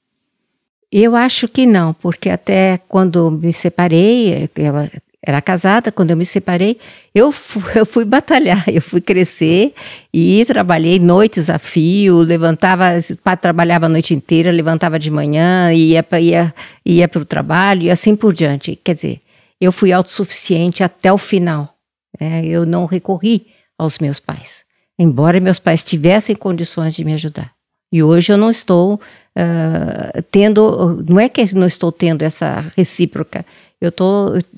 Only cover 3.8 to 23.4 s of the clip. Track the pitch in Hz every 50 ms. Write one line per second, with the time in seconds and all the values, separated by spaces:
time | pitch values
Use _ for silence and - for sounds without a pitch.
3.8 | 175 170 165 165 190 214 240 247 226 190 - - 156 - - 160 151 147 139 147
4.8 | 147 - - 143 _ _ _ _ - 151 143 139 - - 185 175 - 190 202 233
5.8 | 240 226 - - 185 165 170 160 180 - - 196 - - 175 175 190 214 240 -
6.8 | - - - - _ _ - 202 247 294 285 - - - - 214 180 - - 226
7.8 | 214 214 - 233 233 202 247 269 - - 320 254 302 190 180 202 165 202 - 165
8.8 | - - - 175 170 - 190 180 180 - - - 160 160 165 185 220 285 - -
9.8 | - - - - _ _ - 160 165 180 185 214 233 - - 208 190 180 175 160
10.8 | 160 165 180 190 175 175 175 190 214 208 - 190 151 170 165 151 - - - 170
11.8 | 156 170 185 202 202 190 175 170 165 160 170 165 165 165 160 - - 185 185 175
12.8 | 185 180 175 170 165 - - - - 196 185 175 - 175 170 170 170 170 175 170
13.8 | 165 160 160 160 160 - 170 139 - - 170 165 165 180 170 170 151 160 165 156
14.8 | 151 147 156 160 156 156 151 151 147 147 151 156 170 180 185 185 180 170 165 165
15.8 | 160 160 160 160 156 - 180 165 170 170 170 170 170 160 - - - - - _
16.8 | - - 170 170 175 165 - 170 147 - 165 151 139 147 156 175 190 202 196 180
17.8 | 165 170 180 - - 214 214 208 226 214 170 160 165 143 139 139 - 170 170 -
18.8 | - - 165 - - 143 120 - _ _ _ _ _ _ _ - 185 185 180 -
19.8 | 202 185 180 185 180 - - - 196 - - - - - 180 165 170 180 170 -
20.8 | 214 - _ _ - - 196 196 - - 214 180 175 175 156 151 143 - _ _
21.8 | _ _ _ _ _ _ - - 151 160 165 165 165 160 165 170 170 165 170 175
22.8 | 180 156 185 175 - - 196 165 196 220 233 202